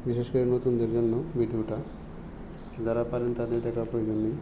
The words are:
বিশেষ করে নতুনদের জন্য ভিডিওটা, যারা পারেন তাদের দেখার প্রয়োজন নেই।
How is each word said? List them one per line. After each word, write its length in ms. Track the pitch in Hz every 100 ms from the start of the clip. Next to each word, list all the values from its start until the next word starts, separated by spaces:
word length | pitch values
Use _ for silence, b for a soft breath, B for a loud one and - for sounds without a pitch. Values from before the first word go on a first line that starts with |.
বিশেষ 260 | 127 120 117
করে 140 | 131
নতুনদের 480 | 123 123 123 120 113
জন্য 300 | 117 117 117 156 -
ভিডিওটা, 380 | 110 113 107 110 151 - - - - - - - - -
যারা 200 | 113 117
পারেন 300 | 117 123 120
তাদের 260 | 120 117 117
দেখার 220 | 117 117 110
প্রয়োজন 240 | 117 107
নেই। 180 | 107 110 147